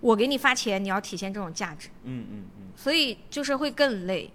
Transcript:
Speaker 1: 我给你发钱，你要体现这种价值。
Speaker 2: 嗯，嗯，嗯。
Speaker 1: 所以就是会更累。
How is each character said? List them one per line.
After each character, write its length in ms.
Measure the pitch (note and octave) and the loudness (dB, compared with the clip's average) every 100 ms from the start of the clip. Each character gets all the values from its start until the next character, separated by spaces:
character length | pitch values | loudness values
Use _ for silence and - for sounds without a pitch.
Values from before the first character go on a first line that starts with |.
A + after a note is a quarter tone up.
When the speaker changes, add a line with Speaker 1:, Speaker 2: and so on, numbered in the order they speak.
Speaker 1:
我 120 | B3 | 6
给 140 | A3 B3+ | 6 6
你 100 | C#4 | 4
发 160 | - | 2
钱， 300 | B3+ - G3 | 2 0 0
你 60 | G3 | 0
要 100 | F#3+ | -2
体 160 | G#3 - | -2 -8
现 180 | G3 | -6
这 60 | G3+ | -6
种 140 | F#3 | -8
价 200 | D#3+ F#3 | -6 -8
值。 140 | D3+ - - | -8 -16 -14
Speaker 2:
嗯， 220 | B2 B2+ G2+ | -10 -8 -8
嗯， 140 | G#2 F#2 - | -12 -14 -16
嗯。 100 | F#2+ - | -18 -4
Speaker 1:
所 160 | C4 | 0
以 260 | D#4+ C#4 G#3+ - | 2 2 -2 -8
就 120 | C#4+ | -6
是 140 | C#4 C#4 | -2 0
会 160 | D4 | 0
更 340 | A#3 C#4+ G#3 F3+ | 4 2 2 -2
累。 240 | F#3 G#2 | -4 -4